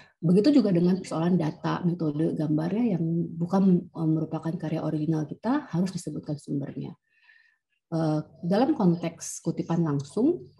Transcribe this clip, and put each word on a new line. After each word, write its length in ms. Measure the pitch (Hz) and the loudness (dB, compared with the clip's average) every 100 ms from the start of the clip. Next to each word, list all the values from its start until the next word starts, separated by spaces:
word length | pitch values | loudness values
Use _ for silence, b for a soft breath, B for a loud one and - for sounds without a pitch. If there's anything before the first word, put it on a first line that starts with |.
| B B | B B
begitu 400 | 165 185 247 294 | 2 4 6 6
juga 80 | 208 | 4
dengan 300 | 175 175 185 | 4 4 2
persoalan 380 | - 160 170 180 | -2 -2 2 2
data, 420 | 156 - 160 160 | 0 -4 -4 -2
metode, 560 | 175 170 160 147 165 165 | 0 0 -2 0 -2 -2
gambarnya 600 | 156 151 165 202 240 180 | -2 0 -2 0 0 0
yang 40 | 165 170 165 | 0 -2 -2
bukan, 560 | - 170 196 190 175 - | -4 -2 2 4 4 2
eh, 200 | - 160 | -4 0
merupakan 440 | 160 151 160 165 | 0 0 -4 -6
karya 320 | 151 156 160 156 | -6 -4 -4 -2
original 400 | 156 151 156 151 | -2 0 -2 -2
kita, 440 | - 214 285 - | -6 -2 -2 -2
harus 160 | 165 180 | -2 -2
disebutkan 480 | 175 165 151 - 147 | -4 -8 -10 -8 -8
sumbernya. 560 | - 147 139 - 139 - b b b b b b b b - | -6 -6 -6 -10 -12 -14 b b b b b b b b -6
Eh, 320 | 160 160 151 151 - 175 | -2 0 0 -4 -8 -2
dalam 320 | 196 269 311 | 2 2 2
konteks 640 | 190 170 170 - - - | 2 2 -2 -8 -14 -8
kutipan 400 | - 160 165 170 | -6 -4 -2 0
langsung, 640 | 160 143 139 - 262 359 - _ | 0 -2 -4 0 0 0 -6 _